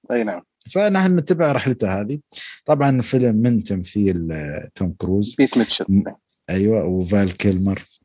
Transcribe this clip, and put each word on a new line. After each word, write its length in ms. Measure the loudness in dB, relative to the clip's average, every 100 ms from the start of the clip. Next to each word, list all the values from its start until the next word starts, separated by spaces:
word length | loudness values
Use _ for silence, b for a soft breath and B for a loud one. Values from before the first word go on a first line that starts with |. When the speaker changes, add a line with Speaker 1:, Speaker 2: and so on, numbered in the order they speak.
| -6
Speaker 1:
أي 120 | -4
نعم. 180 | -2 -6 -12 _ -6
Speaker 2:
فنحن 420 | 0 2 2 4 2
نتبع 360 | 2 2 2
رحلته 500 | 0 0 -2 -2 -2
هذه. 180 | -4 -8 _ B B B 0
طبعا 240 | 2 2
الفيلم 460 | 2 2 2 2 2
من 280 | 2 2
تمثيل، 680 | 0 -6 -4 0 0 0 -4
آه، 380 | -6 -8 -10 -10 -6
توم 180 | -6 -4
كروز. 380 | -2 0 0 0
Speaker 1:
بيت 220 | 2 2
ميتشل. 280 | 0 -2 2
Speaker 2:
م-، 140 | 2 2 -6 _ _ -6
أيوة، 360 | -2 0 0 0
وفال 520 | -2 0 0 0 0
كيلمر، 480 | 0 0 0 -2 -8 _